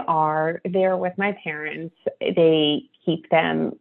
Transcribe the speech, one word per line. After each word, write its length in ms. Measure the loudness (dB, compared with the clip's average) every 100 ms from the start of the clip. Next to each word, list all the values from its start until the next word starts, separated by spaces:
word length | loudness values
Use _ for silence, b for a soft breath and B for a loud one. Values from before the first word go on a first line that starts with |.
| 4
are. 540 | 0 2 0 -2 -2 -4
They're 320 | 0 0 0
with 200 | -4 -2
my 180 | -4 -4
parents. 520 | -8 -8 -8 -10 -12 -8 -8 -4
They 640 | -2 4 4 6 2 0 -4 _ -4
keep 220 | -4 0
them 400 | 2 2 0 -2 -2